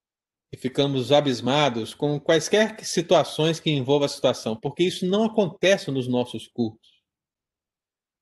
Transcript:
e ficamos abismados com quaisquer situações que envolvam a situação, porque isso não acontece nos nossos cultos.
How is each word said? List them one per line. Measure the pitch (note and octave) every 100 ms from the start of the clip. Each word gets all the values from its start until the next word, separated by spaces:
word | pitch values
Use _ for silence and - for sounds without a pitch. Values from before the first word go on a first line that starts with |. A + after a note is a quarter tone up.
| _ _ _ _ _
e | -
ficamos | C3 - C#3+ C3+ A#2
abismados | C#3+ C#3+ A#2 A#2+ C#3+ C#3+ A#2 A2
com | - D3 D3
quaisquer | - D#3+ D3+ G3+ G#3+ G#3+
situações | - - E3 F3 C3+ - D#3 D#3+
que | E3
envolvam | D3 B2+ C#3+ C#3+
a |
situação, | - C3+ A#2+ A2+ A2
porque | D3 -
isso | F3+ - F3+
não | G3
acontece | A3+ A3 F#3+ - F3+ G3 -
nos | C3+ B2
nossos | B2 A#2+ A#2 -
cultos. | - A2+ G#2+ _ _ _ _ _ _ _ _ _ _ _ _ _ _